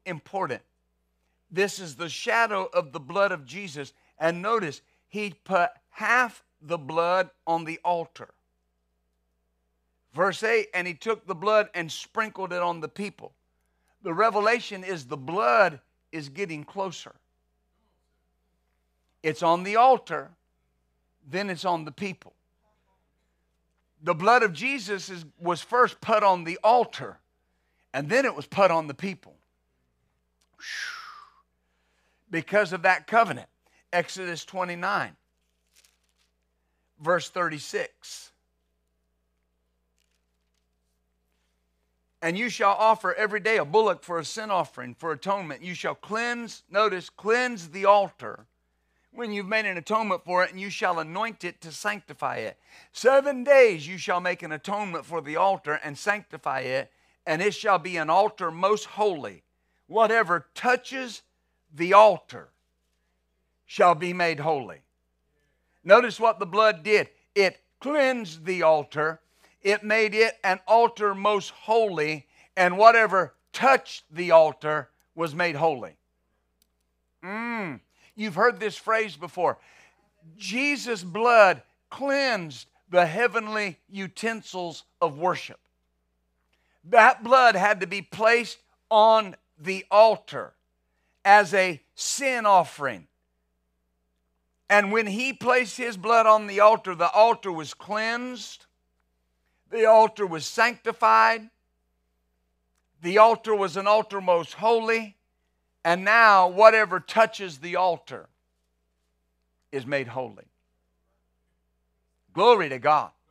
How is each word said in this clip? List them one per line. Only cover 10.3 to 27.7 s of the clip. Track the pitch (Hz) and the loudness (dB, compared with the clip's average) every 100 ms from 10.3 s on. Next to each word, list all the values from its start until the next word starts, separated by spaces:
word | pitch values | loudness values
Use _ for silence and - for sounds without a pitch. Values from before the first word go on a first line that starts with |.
| 175 | -2
eight, | 220 226 202 | -2 -2 -2
"And | 185 180 | -6 -8
he | 160 | -8
took | 226 220 185 | -8 -8 -8
the | 175 | -6
blood | 196 214 208 | 0 0 0
and | 175 160 | -6 -10
sprinkled | - - - 220 - 185 | -12 -10 -8 -8 -10 -10
it | 175 | -6
on | 175 170 | -6 -6
the | 151 | -12
people." | - 202 - - _ _ _ _ _ _ _ | -12 -12 -14 -20 _ _ _ _ _ _ _
The | 180 | -8
revelation | 165 226 202 208 240 - 196 | -2 0 2 0 0 -4 -12
is | 185 175 123 | -10 -10 -10
the | 147 | -12
blood | 131 180 233 233 185 143 _ _ _ | -8 -2 2 4 2 0 _ _ _
is | 160 143 | -14 -12
getting | 139 196 156 | -10 -10 -10
closer. | 147 196 190 143 - - _ _ _ _ _ _ _ _ _ _ _ _ _ _ _ _ _ _ _ _ | -12 -10 -10 -12 -18 -20 _ _ _ _ _ _ _ _ _ _ _ _ _ _ _ _ _ _ _ _
It's | 160 151 | -6 -2
on | 170 170 | 0 0
the | 190 220 | 0 4
altar, | 254 254 - 151 139 _ _ _ _ _ _ _ _ _ 143 | 4 4 0 -10 -10 _ _ _ _ _ _ _ _ _ -10
then | 175 202 | -8 -6
it's | 170 185 | -6 -4
on | 170 | -4
the | 151 | -6
people. | 123 196 180 - _ _ _ _ _ _ _ _ _ _ _ _ _ _ _ _ _ | -10 -12 -12 -20 _ _ _ _ _ _ _ _ _ _ _ _ _ _ _ _ _
The | 156 | -6
blood | 165 196 247 | -2 2 2
of | 220 | 2
Jesus | 147 247 277 190 196 185 | -2 -8 -8 -8 -10 -10
is, | 180 156 _ | -16 -18 _
was | 170 170 | -6 -6
first | - 240 233 - | -2 2 2 0
put | - 220 | -2 2
on | 202 180 165 | 2 2 -4
the | 180 | -2
altar, | 214 240 226 - 117 90 _ _ _ _ _ | 2 4 2 -6 -14 -16 _ _ _ _ _